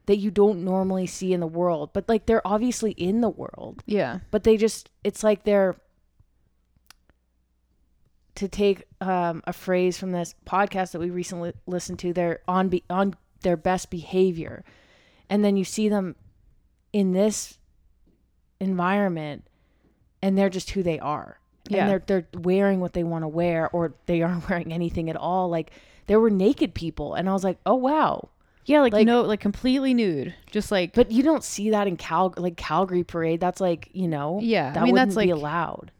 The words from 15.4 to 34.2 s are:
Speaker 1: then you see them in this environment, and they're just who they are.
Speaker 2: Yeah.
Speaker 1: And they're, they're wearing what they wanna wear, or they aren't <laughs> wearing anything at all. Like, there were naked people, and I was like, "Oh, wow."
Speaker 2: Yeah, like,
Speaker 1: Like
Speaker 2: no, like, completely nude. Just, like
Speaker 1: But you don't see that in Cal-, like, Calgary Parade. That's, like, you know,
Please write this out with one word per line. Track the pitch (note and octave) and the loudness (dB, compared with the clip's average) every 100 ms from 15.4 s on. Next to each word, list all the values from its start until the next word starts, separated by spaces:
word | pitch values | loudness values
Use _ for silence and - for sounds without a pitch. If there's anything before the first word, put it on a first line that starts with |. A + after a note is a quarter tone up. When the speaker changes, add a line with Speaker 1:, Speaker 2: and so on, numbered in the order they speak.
Speaker 1:
then | G#3 G3 | 2 2
you | |
see | F#3 - G#3+ | -2 -2 0
them | G#3 F#3 - - _ _ _ _ _ _ | 0 -4 -10 -20 _ _ _ _ _ _
in | G#3 F#3+ | 0 0
this | F3+ G#3+ G#3 - - _ _ _ _ _ _ _ _ _ - | 2 2 0 -10 -16 _ _ _ _ _ _ _ _ _ -8
environment, | F#3+ F#3 F3 G3+ G3+ E3 D3+ C#3+ - _ _ _ _ _ _ - | -4 -2 0 2 0 -2 -8 -12 -16 _ _ _ _ _ _ -6
and | G3 G3 | 0 2
they're | G3 | 2
just | F#3 - | 0 -6
who | G3 | -4
they | F3 D#3 | -2 -2
are. | C#3 D3 G#1 - _ _ - | -4 -8 -8 -18 _ _ -4
Speaker 2:
Yeah. | G3+ | 0
Speaker 1:
And | G3+ | 2
they're, | F#3+ - | 0 0
they're | F#3+ E3 F3+ | -2 -2 -6
wearing | F3 F#3+ G3 F#3+ | 0 2 4 2
what | F3+ | -2
they | F3+ | -4
wanna | E3 E3 D#3+ | -4 -4 -4
wear, | D#3 F3 E3 D#3+ | -2 0 0 -2
or | F3 E3 - | -2 -4 -4
they | - E3+ | -2 0
aren't | E3 F3 - | 0 -2 -2
<laughs> | |
wearing | F3+ E3 | -4 -4
anything | E3 E3+ F3 D#3+ | -4 -4 -4 -4
at | D#3+ | -4
all. | E3 F#3 F3+ | -2 -2 0
Like, | E3 D#3 - _ _ - | -2 -6 -14 _ _ 2
there | G#3+ | 4
were | A3+ | 4
naked | G3 G3 C#4+ B3+ | 4 2 2 -2
people, | - E3 - D3 | -4 -8 -8 -6
and | E2 F#3 | -4 -2
I | |
was | G3 | 0
like, | F#3+ E3+ F3+ | -2 -2 0
"Oh, | |
wow." | B3+ B3+ D#4 A3 G1+ - _ _ _ - | 2 2 2 0 -2 -8 _ _ _ 2
Speaker 2:
Yeah, | D4 | 4
like, | C4 | 6
Speaker 1:
Like | G#3 A3 | 6 6
Speaker 2:
no, | A#3+ | 4
like, | G#3 G#3 | 2 0
completely | G#3 - B3+ C4 C4+ | -2 -2 0 0 2
nude. | B3 G#3 D3 B2+ - - | 2 2 -2 -6 -10 -8
Just, | G#3+ - | -6 -2
like | G3+ F3 | 0 0
Speaker 1:
But | - - | 4 4
you | A3 | 4
don't | C#4 D4 | 4 2
see | - - G#3 | -2 -4 0
that | G#3+ G3+ | 0 0
in | E3+ | -2
Cal-, | - E3 F#3 - | -4 0 0 0
like, | F3+ E3+ | -6 -6
Calgary | - D#3 F#3+ F3+ | -4 0 0 0
Parade. | E3+ E3 E3 E3 | -2 -2 -2 0
That's, | F3+ F3+ | -2 0
like, | F#3 E3+ - | -2 -2 -6
you | F#3 F3+ | -6 -4
know, | D3+ | -2